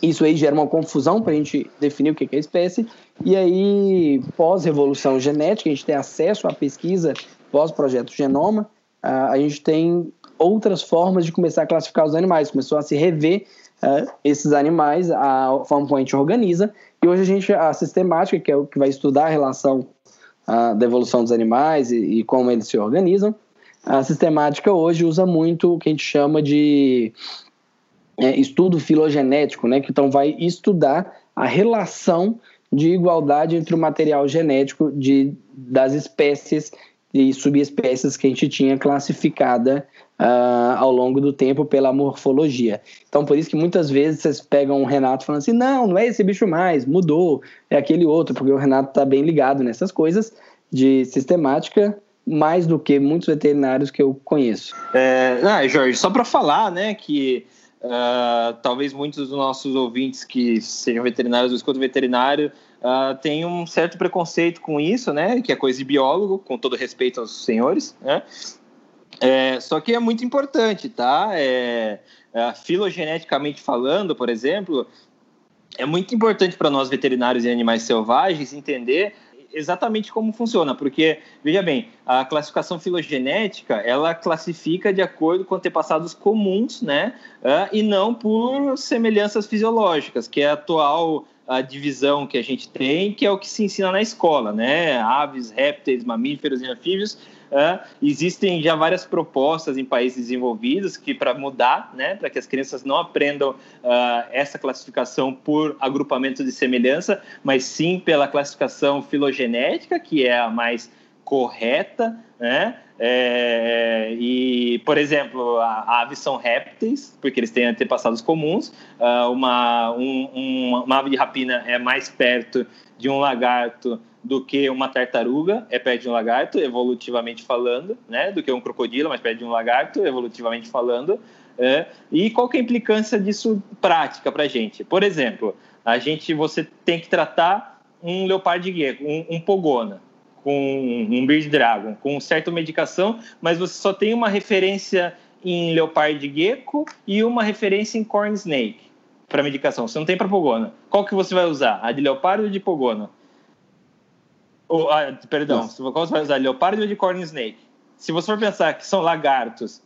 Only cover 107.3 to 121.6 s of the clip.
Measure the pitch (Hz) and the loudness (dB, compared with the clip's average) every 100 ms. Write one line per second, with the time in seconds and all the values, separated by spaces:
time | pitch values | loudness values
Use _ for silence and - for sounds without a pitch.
107.3 | - 139 - 180 - 165 180 175 151 139 | -8 -2 0 -2 -4 -2 0 2 2 2
108.3 | 143 139 - 131 - 143 143 - 147 143 | 0 -4 -4 -6 0 0 0 -2 -2 0
109.3 | 131 120 117 147 311 - 339 - 156 123 | 0 -2 -2 -2 -4 -4 -6 -2 0 2
110.3 | 120 117 113 117 117 - _ _ _ - | 2 0 -2 -2 -4 -8 _ _ _ -4
111.3 | 139 120 - 113 147 - - 226 226 - | -2 -2 -4 -2 -2 -2 -4 -6 -6 -16
112.3 | - 120 143 220 - - - 117 123 123 | -8 -2 -2 -2 -6 -16 -4 0 2 0
113.3 | 123 120 117 117 117 113 113 110 117 120 | 0 0 0 0 0 0 0 -2 -4 -2
114.3 | 127 127 123 120 117 151 151 143 147 123 | 0 0 0 0 -2 0 0 2 -2 -2
115.3 | 127 120 117 117 110 107 120 123 143 147 | -4 -2 0 0 -2 0 0 0 -6 -6
116.3 | 123 120 127 - - 226 277 - _ 135 | -4 -2 -2 -4 -8 -6 -6 -8 _ -4
117.3 | 123 113 123 120 113 117 123 117 113 - | -2 -2 0 -2 -2 -2 -2 -2 -2 -2
118.3 | 160 151 202 - - - - 120 123 123 | -2 -2 -2 -6 -14 -20 -2 0 2 0
119.3 | 123 131 123 120 120 117 120 131 131 135 | 0 2 2 2 2 0 -2 -4 -4 -6
120.3 | 131 131 131 127 123 123 131 135 131 127 | -8 -6 -4 -2 -2 0 0 0 -2 -2
121.3 | 135 127 120 | -4 -4 -4